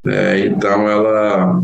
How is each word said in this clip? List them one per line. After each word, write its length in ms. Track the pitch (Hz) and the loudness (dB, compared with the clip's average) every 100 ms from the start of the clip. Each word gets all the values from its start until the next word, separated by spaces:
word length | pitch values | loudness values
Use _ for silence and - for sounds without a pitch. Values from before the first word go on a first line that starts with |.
| - | -2
É, 380 | 101 98 95 98 | -2 0 0 0
então 420 | - 101 101 107 | 0 0 0 0
ela 720 | 104 110 107 104 101 92 90 | 0 0 0 0 0 0 0